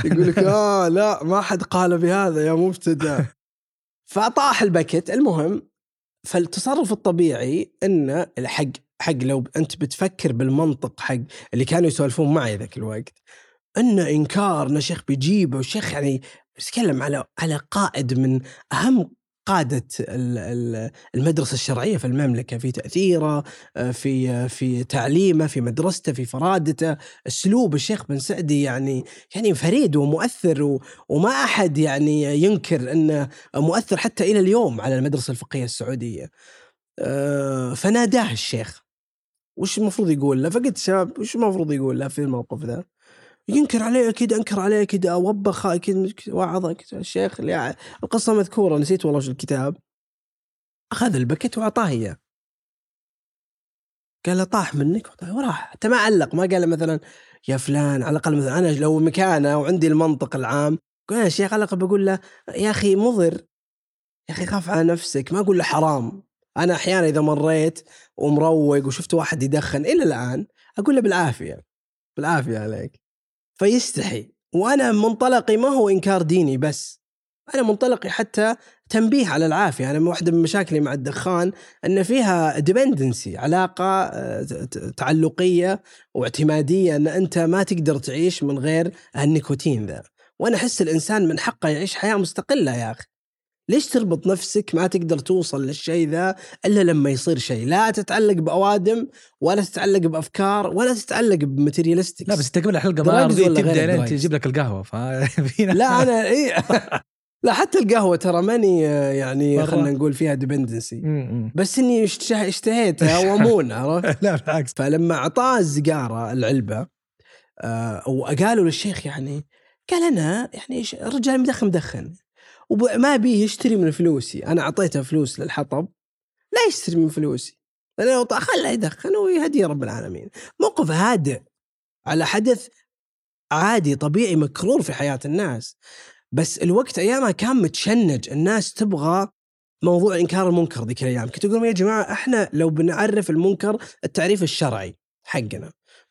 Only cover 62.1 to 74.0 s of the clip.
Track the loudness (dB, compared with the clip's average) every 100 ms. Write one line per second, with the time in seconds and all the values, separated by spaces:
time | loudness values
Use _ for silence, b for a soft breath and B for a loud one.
62.1 | -2 b b b -4 -2 0 2 4 2
63.1 | 2 2 0 -12 _ _ _ _ _ _
64.1 | _ -10 -8 -4 -4 -2 2 2 0 -4
65.1 | -6 -4 -2 2 2 2 0 2 0 -4
66.1 | -8 -18 _ _ -2 0 0 0 2 2
67.1 | 2 2 2 2 2 0 -4 b b b
68.1 | -4 0 2 4 4 4 2 0 -6 -2
69.1 | -2 -2 -4 -2 -2 -2 -4 0 2 2
70.1 | 0 -4 -6 -8 b b -4 2 2 2
71.1 | 2 0 -2 -8 -14 -18 _ _ _ _
72.1 | -6 0 0 0 -4 -6 -8 -10 _ _
73.1 | _ _ _ _ 0 2 2 0 -6